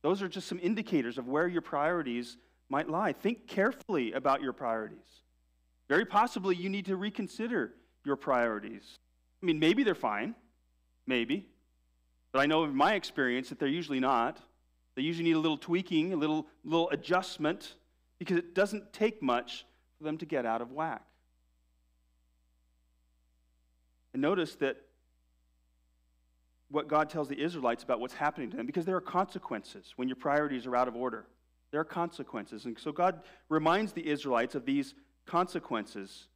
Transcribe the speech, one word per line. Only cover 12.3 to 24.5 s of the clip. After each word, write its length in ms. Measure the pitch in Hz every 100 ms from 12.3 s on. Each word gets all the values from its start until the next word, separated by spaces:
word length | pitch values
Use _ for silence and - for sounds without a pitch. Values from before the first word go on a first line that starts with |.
But 80 | 131
I 60 | 143
know 180 | 160
in 100 | 156
my 200 | 135 160
experience 560 | 208 - - 127 123 127
that 100 | 139
they're 80 | 143
usually 320 | 160 156 135
not. 400 | 131 127 120 - - _ _ _ _ -
They 60 |
usually 200 | 147 165
need 140 | 170 160
a 20 |
little 180 | 160 147
tweaking, 560 | - 170 185 165 170
a 40 | 180
little, 320 | 151 156 151 _
little 260 | - 165 170
adjustment, 840 | 147 - 180 185 - 151 185 - - _ _ _ _
because 200 | 170 175
it 180 | 175 185
doesn't 360 | 202 208 -
take 300 | - 220 220
much 420 | 135 123 123 - - _ _ _
for 60 |
them 140 | 156 156
to 80 | 165
get 180 | 147
out 160 | 120 113
of 100 | 120
whack. 340 | 135 160 113 _ _ _ _ _ _ _ _ _ _ _ _ _ _ _ _ _ _ _ _ _ _ _ _ _ _ _ _ _ _ _
And 60 | 131
notice 360 | 143 190 160